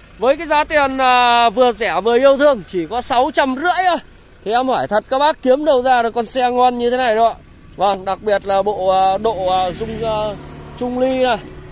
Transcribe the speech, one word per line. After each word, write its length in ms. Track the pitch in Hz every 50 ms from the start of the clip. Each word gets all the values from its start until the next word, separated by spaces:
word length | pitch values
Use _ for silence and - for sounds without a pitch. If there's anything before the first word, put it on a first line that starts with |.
| - - -
Với 200 | - 202 254 294
cái 100 | 302 339
giá 160 | 294 311 294 302
tiền, 340 | - 320 294 277 269 262 262
à, 480 | 254 254 254 247 247 240 240 240 233 233
vừa 220 | 185 247 254 247
rẻ 300 | 226 190 226 190 160 175 190
vừa 140 | 226 240
yêu 200 | 240 269 277 277
thương, 240 | 254 285 294 269 214 160
chỉ 200 | - - 180 160 151
có 120 | 208 247
sáu 300 | 240 - 269 240 262 302 -
trăm 220 | 330 294 262 254
rưỡi 300 | 262 311 359 339 349 370
thôi, 100 | 359 339 269 - - - - - - - - -
thì 60 | 190
em 160 | 220 247 262
hỏi 200 | 262 240 160 131
thật, 160 | - 202 220 214 -
các 100 | 262 262
bác 220 | 285 302 311 -
kiếm 240 | - 254 254 294 302
đâu 160 | 311 285 247
ra 220 | 247 262 254 240 233
được 100 | 233 226
con 120 | 240 226
xe 260 | - - 262 247 247
ngon 260 | 247 247 247 254 247
như 120 | 240 240 240
thế 80 | 247
này 180 | 254 262 240 214
đâu 120 | 220 233
ạ. 60 | 226 - - - - - - - - -
Vâng, 300 | - 180 202 196 190 190
đặc 160 | 196 190 180
biệt 240 | 202 214 202 196 170
là 160 | 196 196 196
bộ, 280 | 196 208 208 190 185 190
à, 280 | 190 190 190 190 190
độ, 300 | 196 214 226 214 180 185
à, 240 | 180 185 185 185 180
rung, 340 | 170 - 226 220 226 220 226
à, 120 | 220 220 214 214 214 202 - - - - - - - -
trung 220 | - 247 247 247 247
ly 240 | 254 262 262 262 254
này. 140 | 254 233 - - - - - - -